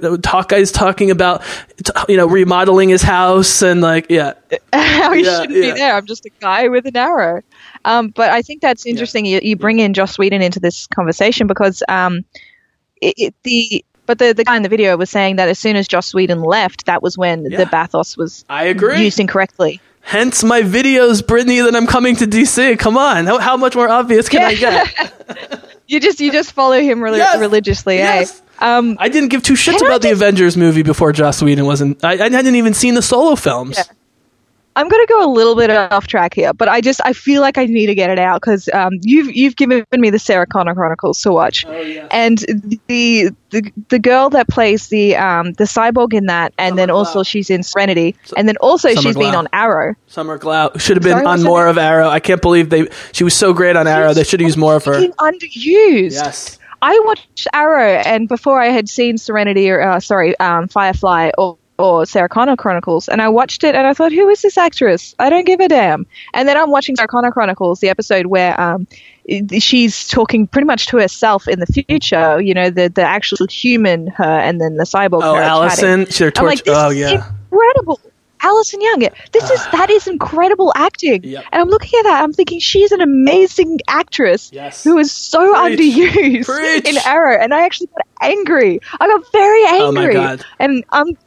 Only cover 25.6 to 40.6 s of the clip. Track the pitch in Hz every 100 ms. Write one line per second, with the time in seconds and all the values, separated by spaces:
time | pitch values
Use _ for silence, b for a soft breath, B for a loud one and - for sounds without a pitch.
25.6 | - - - 294 302 294 285 294 - 277
26.6 | 262 262 285 233 220 220 381 220 214 214
27.6 | 202 196 196 185 202 190 185 - _ -
28.6 | 240 240 240 202 214 302 262 254 - 262
29.6 | 339 392 523 - 233 196 202 190 175 175
30.6 | 175 160 156 151 156 151 147 - 143 143
31.6 | 139 143 143 143 170 185 226 254 262 247
32.6 | 226 196 247 240 - 247 311 285 143 123
33.6 | 127 196 - _ _ _ _ _ _ _
34.6 | _ 269 330 440 440 440 320 233 233 233
35.6 | 220 214 185 196 - 208 170 - 160 -
36.6 | 208 233 240 262 254 247 277 285 277 277
37.6 | 240 226 208 196 185 185 180 175 226 196
38.6 | - 196 185 185 214 302 277 202 269 -
39.6 | 262 247 214 254 220 208 - 185 180 196